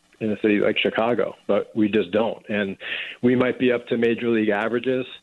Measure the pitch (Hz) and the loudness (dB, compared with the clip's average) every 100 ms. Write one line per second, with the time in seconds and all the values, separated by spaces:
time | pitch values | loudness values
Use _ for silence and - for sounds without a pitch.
0 | _ - 110 101 107 104 104 101 104 107 | _ -8 -6 0 2 2 2 0 -2 0
1 | 113 107 95 - - 101 - 117 104 107 | 0 0 -2 -6 -2 -2 0 0 2 2
2 | 87 107 113 - - 104 98 - - - | 0 0 0 -4 -6 -4 -4 -6 -10 -10
3 | - - 123 127 127 123 127 120 - 120 | -10 -2 2 4 2 2 0 0 -2 0
4 | 117 113 120 113 107 101 113 120 127 131 | 2 2 0 2 2 0 0 -2 -2 -2
5 | 127 - | -4 -14